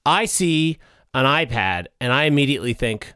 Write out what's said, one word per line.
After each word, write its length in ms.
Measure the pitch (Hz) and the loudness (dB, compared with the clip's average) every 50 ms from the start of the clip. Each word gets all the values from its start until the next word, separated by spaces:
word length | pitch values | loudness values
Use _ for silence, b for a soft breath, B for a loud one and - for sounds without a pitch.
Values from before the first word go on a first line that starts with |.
| _ | _
I 200 | 147 160 196 226 | 2 2 2 0
see 520 | - - - 190 170 160 156 160 160 156 b b b b b b b - | 0 -2 0 0 0 2 2 0 0 -2 b b b b b b b -2
an 120 | 131 131 | 0 2
iPad 640 | 135 143 160 165 120 123 117 95 95 92 90 87 - - _ | 2 2 2 0 -2 -2 -2 -2 0 -2 -4 -6 -10 -10 _
and 100 | 123 123 123 | -2 0 0
I 100 | 139 151 | 2 2
immediately 480 | 156 147 143 143 135 139 - - 123 117 | 2 2 2 2 2 0 -2 -2 -4 -4
think, 400 | - 127 117 110 104 - - - | -2 -2 -4 -4 -6 -8 -14 -20